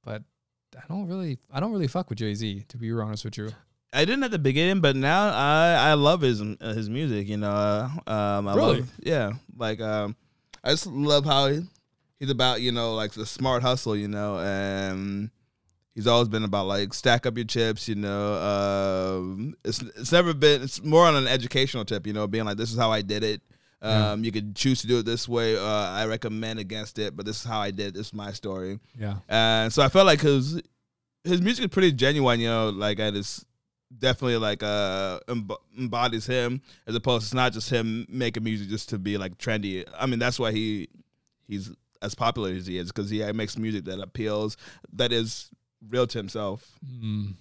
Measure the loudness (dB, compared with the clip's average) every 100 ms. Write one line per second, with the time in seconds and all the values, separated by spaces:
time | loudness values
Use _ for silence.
0 | -10 -12 -14 _ _ _ _ -20 -10 -8
1 | -6 -6 -6 -8 _ -4 -2 -2 -2 -2
2 | -4 -4 -4 -2 -4 -6 -10 -10 -4 -4
3 | -4 -6 -8 -8 -10 -12 _ _ _ 2
4 | 2 2 0 2 2 4 4 6 4 4
5 | 4 4 4 2 4 6 6 6 6 6
6 | 6 6 4 2 -2 -6 -6 -4 -4 -4
7 | -2 -2 -2 -2 0 2 2 2 -2 -6
8 | -4 0 0 0 2 2 4 2 -2 -8
9 | -2 0 -2 -6 -14 -6 -4 -4 -2 -2
10 | -2 -8 _ _ _ -8 0 0 -2 -2
11 | 2 4 4 2 2 0 -6 _ _ _
12 | _ _ -4 2 2 2 0 0 0 -2
13 | -4 -6 -10 -2 0 2 2 0 0 -2
14 | -2 -4 -4 -2 -2 -2 -2 -2 -4 -4
15 | -4 -6 -8 _ _ _ _ _ _ -2
16 | 4 4 4 0 0 0 0 -2 -2 0
17 | 2 2 2 -4 -4 0 0 0 -4 -4
18 | -2 -2 -2 -2 0 0 0 0 0 0
19 | -2 -2 -6 -6 -8 -6 -6 -6 -8 -10
20 | 2 4 4 4 6 6 0 -6 4 8
21 | 8 6 2 0 0 -2 -2 -2 -4 -4
22 | -4 -2 -2 -2 -2 -4 -4 0 2 2
23 | -2 -2 -2 -4 _ _ _ _ 0 2
24 | 2 0 -2 -4 -6 -2 0 0 2 0
25 | 0 -4 -2 0 2 0 0 0 0 -2
26 | -2 -2 -4 -6 -6 -8 -8 -10 -10 -6
27 | -6 -6 -8 -8 -4 -4 -4 -4 -6 -6
28 | -10 -10 -10 -10 -8 -6 -6 -8 _ -10
29 | -6 -6 -2 2 4 2 2 4 6 8
30 | 8 8 6 4 2 -4 -10 _ _ _
31 | _ _ 0 2 2 0 0 4 4 6
32 | 4 4 4 4 2 2 0 0 -2 0
33 | 0 -2 -6 -10 -14 _ _ _ _ -2
34 | 0 2 2 2 0 0 0 0 0 0
35 | -2 -4 -4 -6 -4 -10 _ -8 -4 0
36 | 0 0 -2 -2 0 -4 _ -20 -6 -2
37 | 0 0 0 2 2 0 -2 0 0 -4
38 | -6 -4 -2 -2 -2 -4 -4 -6 -6 -6
39 | -4 -4 -6 -8 -4 -2 -2 -6 -8 -6
40 | -2 0 0 0 -2 0 -2 -4 -8 _
41 | _ _ _ _ _ -10 -10 -16 _ _
42 | -10 -2 -2 0 -4 -4 -6 -8 -6 -6
43 | -4 -4 -4 -4 -4 -4 -4 -4 -6 -10
44 | -10 -6 -4 -2 -4 -6 -18 -20 -18 -2
45 | 0 0 -2 -6 -14 _ _ _ -6 0
46 | 0 -2 -6 -6 -6 -6 _ _ -16 -8
47 | -4 -4 -4 -8